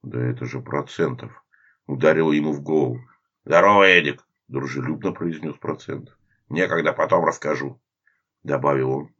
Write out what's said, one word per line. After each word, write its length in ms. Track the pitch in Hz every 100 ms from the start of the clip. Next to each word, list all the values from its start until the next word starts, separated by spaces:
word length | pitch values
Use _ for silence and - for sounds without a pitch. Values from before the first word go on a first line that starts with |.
«Да 180 | 64 60
это 260 | 62 62 62
же 140 | 65
Процентов!» — 840 | 62 67 - - 80 60 57 - _ _ _ _ -
ударило 460 | 69 78 78 78
ему 200 | 76 76
в 100 | 71
голову. 380 | 71 78 65 62 - _ _ _
«Здорово, 440 | - 82 98 101 95
Эдик!» — 380 | 90 73 71 _ _ _
дружелюбно 640 | 67 67 67 65 78 92
произнёс 440 | 87 85 80 78 73
Процентов. 580 | 76 76 - 71 - _ _ _ _
«Некогда, 440 | 78 92 82 80
потом 320 | 76 80 80
расскажу», — 560 | 78 - 73 71 69 - _ _ _ _ _ _
добавил 480 | 69 69 71 69 65
он, 220 | 69 76